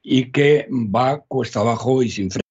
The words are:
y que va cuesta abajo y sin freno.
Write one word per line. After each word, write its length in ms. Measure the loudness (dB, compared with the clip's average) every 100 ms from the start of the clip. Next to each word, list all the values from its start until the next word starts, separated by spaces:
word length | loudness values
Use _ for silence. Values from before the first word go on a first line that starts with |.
y 280 | 2 0 2
que 360 | 2 4 4 0
va 520 | -4 -2 0 0 -2 _
cuesta 340 | -6 -4 -2
abajo 420 | 0 0 0 0
y 80 | 0
sin 180 | -2 -6
freno. 140 | -6 -10